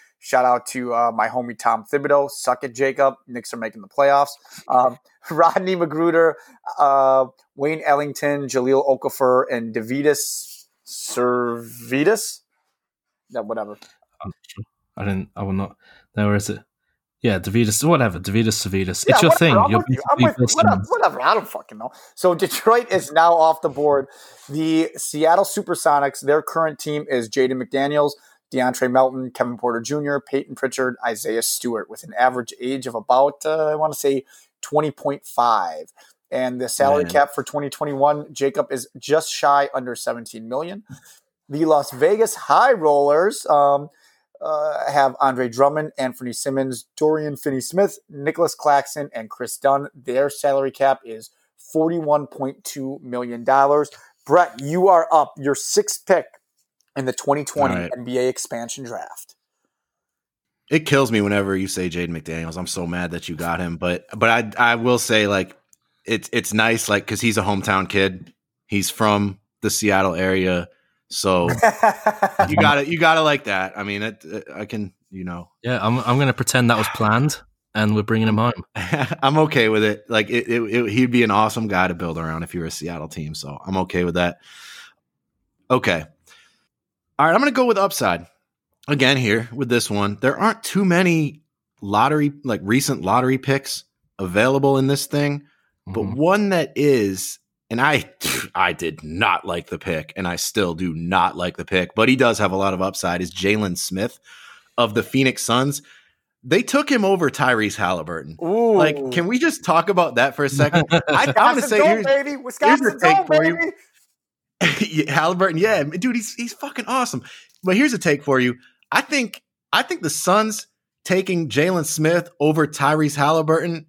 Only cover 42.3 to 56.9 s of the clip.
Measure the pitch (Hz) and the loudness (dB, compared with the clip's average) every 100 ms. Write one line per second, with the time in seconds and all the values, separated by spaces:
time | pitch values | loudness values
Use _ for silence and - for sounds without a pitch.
42.3 | - - 156 254 226 156 143 143 147 196 | 0 2 4 6 4 4 4 4 4 2
43.3 | - - 147 143 143 147 _ _ _ _ | 0 2 4 4 2 -2 _ _ _ _
44.3 | - - 151 151 143 139 143 135 127 139 | -10 -6 -4 -4 -4 0 2 2 2 0
45.3 | 127 123 113 139 151 151 - 131 - 127 | 0 -2 2 2 2 -6 -4 -6 -6 -10
46.3 | 113 143 135 135 120 - - 151 156 151 | -6 -4 -2 -4 -6 -12 -2 0 0 -2
47.3 | 139 147 131 - 175 202 - _ 147 143 | -6 -4 -4 -4 0 0 -2 _ -6 -4
48.3 | 160 165 - 151 143 135 147 143 117 110 | 0 -2 0 2 2 0 -10 -10 -10 -12
49.3 | - 120 - 139 139 143 143 123 127 143 | -10 -10 -2 0 0 -2 -14 -4 -2 -2
50.3 | 143 143 139 135 - 135 135 117 110 - | -2 -2 0 -2 0 0 0 -4 -16 -18
51.3 | _ _ _ - 160 165 170 151 147 147 | _ _ _ -6 0 0 0 0 0 0
52.3 | - 135 139 - 143 131 139 127 123 123 | -8 -8 -8 -14 -10 -10 -10 -8 -8 -8
53.3 | 117 120 135 139 147 143 - _ _ - | -6 2 4 4 4 0 -8 _ _ 2
54.3 | 170 175 - 143 175 190 175 160 160 135 | 4 4 -2 -4 2 6 6 6 2 2
55.3 | - 139 - - - 208 - - 269 - | -2 -4 -2 0 -2 -2 -4 0 0 0
56.3 | _ _ _ _ _ _ | _ _ _ _ _ _